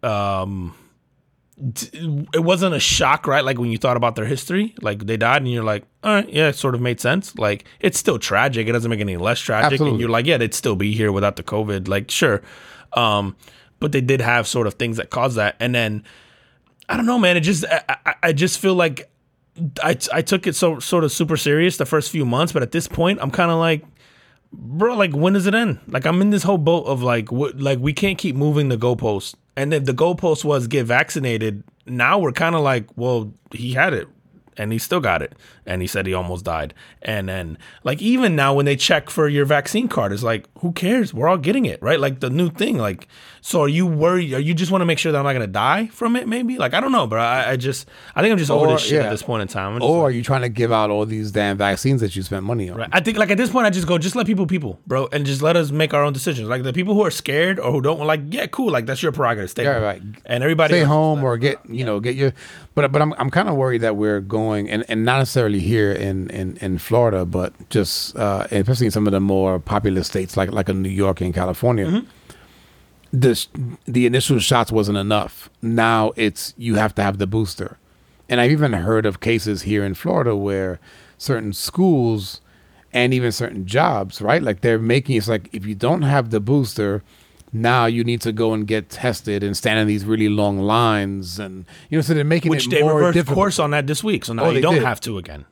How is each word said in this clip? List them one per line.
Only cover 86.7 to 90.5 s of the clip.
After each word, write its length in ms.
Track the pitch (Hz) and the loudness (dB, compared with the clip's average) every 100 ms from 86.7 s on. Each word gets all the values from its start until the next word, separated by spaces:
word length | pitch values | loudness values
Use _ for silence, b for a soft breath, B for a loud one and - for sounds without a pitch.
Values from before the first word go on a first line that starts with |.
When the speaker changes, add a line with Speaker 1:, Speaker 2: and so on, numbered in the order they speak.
| - 104 101 b b b b b | -2 -2 -2 b b b b b
Speaker 2:
now 320 | 110 117 127 117 | -2 2 4 2
you 180 | 117 | 2
need 180 | 117 120 | 0 -2
to 100 | 117 | -2
go 220 | 107 113 | 0 0
and 120 | 110 104 | 0 0
get 240 | 110 98 | -2 -4
tested 540 | - 127 117 - 101 | -4 -4 -4 -4 -2
and 120 | 101 98 | -2 -2
stand 240 | 120 110 | 0 2
in 80 | 107 | 2
these 180 | 104 101 | 0 0
really 240 | 110 107 | 2 2
long 300 | 104 104 | 2 0